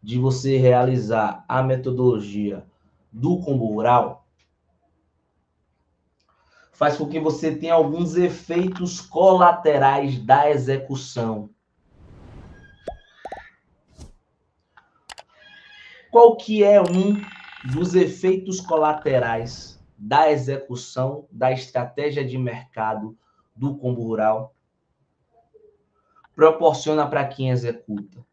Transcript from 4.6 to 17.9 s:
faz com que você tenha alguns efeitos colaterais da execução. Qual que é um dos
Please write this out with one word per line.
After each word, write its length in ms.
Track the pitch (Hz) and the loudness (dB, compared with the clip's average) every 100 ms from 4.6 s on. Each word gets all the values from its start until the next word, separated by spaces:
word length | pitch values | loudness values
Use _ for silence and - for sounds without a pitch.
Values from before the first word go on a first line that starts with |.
| _ _ _ _ _ _ _ _ _ _ _ _ _ _ _ _ _ _ _ _ _ | _ _ _ _ _ _ _ _ _ _ _ _ _ _ _ _ _ _ _ _ _
faz 240 | _ 147 147 | _ -2 -2
com 100 | 147 | -6
que 120 | 156 | -4
você 360 | 156 - 160 - | -4 -2 -4 -4
tenha 180 | 165 | 0
alguns 420 | 165 143 165 175 160 | 2 2 0 -2 0
efeitos 840 | 175 - - 170 185 - 180 - | 0 -2 -6 -2 -2 -4 -8 -10
colaterais 1160 | - - 190 180 175 - 160 143 135 139 143 127 | -10 4 6 8 6 4 2 2 2 0 -4 -6
da 300 | 107 143 147 | 2 4 4
execução. 1000 | 143 127 135 135 131 - 127 113 107 104 _ _ _ _ _ - - - - - - 807 807 - 831 _ _ 831 831 - _ _ _ _ _ - _ _ _ _ _ _ _ _ _ _ - - _ - - - - - - _ | 0 -2 -4 -6 -10 -10 -8 -6 -6 -10 _ _ _ _ _ -20 -20 -20 -20 -20 -20 -20 _ -16 -16 _ _ -18 -18 -20 _ _ _ _ _ -20 _ _ _ _ _ _ _ _ _ _ -20 -20 _ -20 -20 -20 -20 -20 -20 _
Qual 260 | 233 233 220 | 8 8 6
que 260 | - 214 | -2 2
é 180 | 202 202 | 6 6
um 400 | 175 180 196 208 - - - - 127 | 6 2 0 -2 -4 -20 -20 -16 -6
dos 220 | 139 180 | -4 0